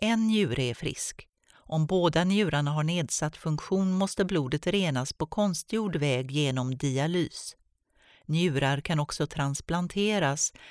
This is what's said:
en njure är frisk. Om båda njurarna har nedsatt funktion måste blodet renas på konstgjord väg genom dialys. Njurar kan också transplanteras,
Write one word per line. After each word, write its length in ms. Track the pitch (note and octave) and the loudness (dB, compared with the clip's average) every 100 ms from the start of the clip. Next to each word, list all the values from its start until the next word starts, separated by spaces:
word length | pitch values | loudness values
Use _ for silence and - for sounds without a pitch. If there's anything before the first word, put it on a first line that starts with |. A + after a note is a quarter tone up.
en 240 | G#3+ A3+ A3 | 0 2 2
njure 360 | A3 E3+ C3 | 2 2 0
är 120 | B2 | -2
frisk. 520 | A#2+ - - - - - _ _ | -2 -6 -6 -8 -12 -18 _ _
Om 340 | - - D#3+ D3+ | -20 -4 0 2
båda 380 | F#3 F3 D#3 | 4 4 4
njurarna 460 | F3+ G3+ F#3+ D3 D3 | 4 4 2 2 0
har 120 | D3+ | 0
nedsatt 540 | D#3 F3 D3+ - D3+ - | 0 0 -2 -2 -4 -4
funktion 560 | D#3+ D3+ - F#3+ F#3+ | -4 -4 0 0 2
måste 320 | F#3 F#3+ - | 2 0 0
blodet 420 | F#3+ F3+ C3 D3 - | 0 0 0 -2 0
renas 460 | G3 F3+ C3 C3+ | 0 0 0 -4
på 140 | - D#3 | -4 -4
konstgjord 680 | - G#3 E3 - A3 G#3 D#3+ | 0 0 -2 -4 -2 -2 0
väg 340 | D3 B2+ C3 | 0 0 0
genom 460 | C#3 C#3+ C3 B2+ C3 | 0 0 0 -2 -2
dialys. 800 | C#3+ C3 D3+ F3+ D#3+ - - - _ _ _ _ _ - - | -2 0 0 0 -2 -4 -16 -16 _ _ _ _ _ -16 -2
Njurar 540 | D#3 F3+ C#3 C#3 C#3+ | 2 2 2 2 0
kan 200 | - D#3 | 0 0
också 260 | D3 - D3+ | 0 -2 -4
transplanteras, 1300 | D#3 C#3 C#3 - E3+ F3 G3 G#3 G#3 D3 C#3+ - - - | -2 -4 -4 -4 -2 -2 0 0 2 2 0 -2 -6 -20